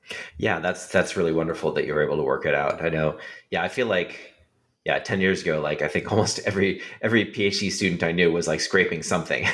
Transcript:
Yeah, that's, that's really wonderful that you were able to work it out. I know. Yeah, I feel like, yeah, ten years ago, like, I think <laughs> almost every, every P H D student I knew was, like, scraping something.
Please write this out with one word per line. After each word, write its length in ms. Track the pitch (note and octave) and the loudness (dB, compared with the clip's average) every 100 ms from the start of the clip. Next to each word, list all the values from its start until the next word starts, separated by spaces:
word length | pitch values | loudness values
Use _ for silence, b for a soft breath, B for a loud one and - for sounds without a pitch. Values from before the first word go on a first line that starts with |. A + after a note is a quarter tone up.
| B B B - | B B B -4
Yeah, 240 | A2 E2+ | 0 0
that's, 260 | F2 F#2 - | 0 -2 0
that's 280 | F#2+ E2+ G2 | 2 2 2
really 160 | E2+ | 2
wonderful 400 | D#2+ E2 D#2+ D#2+ | 2 0 0 -2
that 140 | D2 C#2+ | 0 0
you 80 | |
were 100 | D2+ | 0
able 140 | C#2+ D2 | 0 0
to 40 | |
work 240 | C2+ C2+ D#2 | 0 0 2
it 80 | |
out. 280 | C#2+ C#2+ - | 2 0 0
I 80 | E2 | 0
know. 280 | D#2+ D#2 - B B B | 2 0 -2 B B B
Yeah, 120 | F2+ | -2
I 60 | F#2 | -2
feel 180 | B2+ A#2 | -2 0
like, 480 | F#2 E2+ - - _ _ _ _ _ | 0 -2 -8 -20 _ _ _ _ _
yeah, 160 | - C#2 | -2 -2
ten 200 | - G2 | 0 2
years 220 | F#2+ F#2 | 2 2
ago, 180 | E2+ D#2 | 0 0
like, 220 | D2 D2+ | 0 -2
I 60 | D2+ | -2
think 240 | F2 - | -2 0
<laughs> 0 | |
almost 260 | G#2+ - - G#2 | 2 2 0 -2
every, 340 | G2 G2 F#2 B B | 0 0 -2 B B
every 220 | G#2+ A#2 | 2 2
P 220 | G2+ - G2+ | 2 0 -2
H 120 | - | 0
D 120 | G2 | -2
student 340 | - G2 E2+ | 0 0 0
I 80 | E2+ | 0
knew 180 | E2+ E2+ | 4 4
was, 160 | E2+ D#2+ | 4 0
like, 140 | D#2 | -2
scraping 420 | - F#2 F2 E2 | 2 2 2 0
something. 420 | - F2+ D#2 C2 - | -2 -2 -2 -2 -2